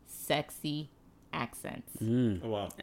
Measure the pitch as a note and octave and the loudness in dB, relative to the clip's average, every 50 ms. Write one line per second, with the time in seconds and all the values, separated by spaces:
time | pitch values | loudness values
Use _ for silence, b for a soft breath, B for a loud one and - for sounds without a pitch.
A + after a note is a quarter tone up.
0 | - - - - - - D3 D3+ D3+ - - - - D3+ D3 D3+ D3+ - - - | -18 -16 -12 -10 0 2 2 2 2 -2 -8 -6 -2 -2 -2 -2 -4 -6 -12 -20
1 | - - - - - - - D#3+ B2 - - - - - - - - - - - | -20 -20 -20 -20 -12 -8 -4 -4 -4 -4 -6 -8 -10 -8 -8 -10 -10 -12 -6 -2
2 | A2 A2 A#2 B2 B2 A2+ G2 F2 - A2+ G#2+ G2+ G2 F2 - - | 2 4 6 6 6 6 4 2 0 0 0 0 0 -2 -2 6